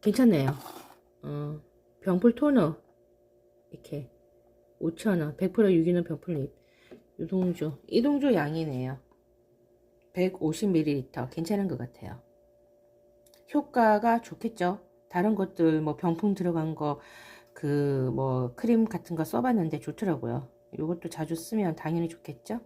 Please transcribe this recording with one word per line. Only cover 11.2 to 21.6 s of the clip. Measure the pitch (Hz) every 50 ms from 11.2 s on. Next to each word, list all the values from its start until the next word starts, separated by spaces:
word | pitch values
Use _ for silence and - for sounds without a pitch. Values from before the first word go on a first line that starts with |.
| 123 127
괜찮은 | - - 165 - 214 202 196 185
것 | 147 127
같아요. | 123 - - - - 92 - - _ _ _ _ _ _ _ _ _ _ _ _ _ _ _ _ _ _ _ _ _ _ - _ _ _ -
효과가 | 294 294 - - 254 233 214 214 208 214 233 226 233
좋겠죠. | - - - - - 226 - - 175 180 190 196 - _ _ _ _ _
다른 | - 180 180 214 220
것들 | 196 190 190 - - 170 160 156 156
뭐 | 156 151 147
병풍 | 139 - 175 165 165 - 208 196
들어간 | 180 185 180 165 165 156 160 160
거, | - 151 147 143 147 - - - - - - - - - _ _
그 | - - 143 143 147 143 143 139 135 131 127
뭐 | 131 135 135 135 127 127 127 123 123
크림 | - - 226 240 226 226
같은 | 220 220 170 - - 175
거 | 160 160
써봤는데 | 311 - 240 240 254 247 220 170 160 151 143
좋더라고요. | - - 151 - 226 196 160 131 - 117 117 131 135 - _ _ _ _ - -
요것도 | 156 156 175 170 - 170
자주 | - - 160 147 165
쓰면 | 165 165 - - 220